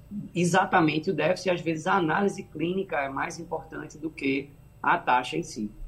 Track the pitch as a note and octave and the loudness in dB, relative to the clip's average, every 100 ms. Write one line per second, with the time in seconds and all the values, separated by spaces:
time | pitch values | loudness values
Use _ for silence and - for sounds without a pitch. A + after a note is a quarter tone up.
0 | - G#2 - E3+ F3 F#3 - E3 D#3 D3+ | -12 -10 -4 0 4 4 4 4 4 2
1 | E3+ D#3 D#3 F#3 F#3 F3 E3 D#3+ F3 F#3+ | 0 0 2 2 0 0 0 -2 2 2
2 | D#3 E3+ G3+ - - D3+ E3+ F#3+ F#3+ D3+ | 2 2 0 -2 -10 -4 -2 -2 -2 -2
3 | C#3 C3+ D#3+ D#3+ E3+ D#3+ - D3 D3+ D#3 | -2 -4 -6 -6 -8 -8 -8 -12 -12 -10
4 | D#3 - C#3 C3+ C3 - - - C#3 E3+ | -10 -4 0 0 -4 -16 -20 -4 2 2
5 | - B2+ B2+ D#3 E3 - G#2+ - | 4 2 2 -4 -6 -6 -8 -8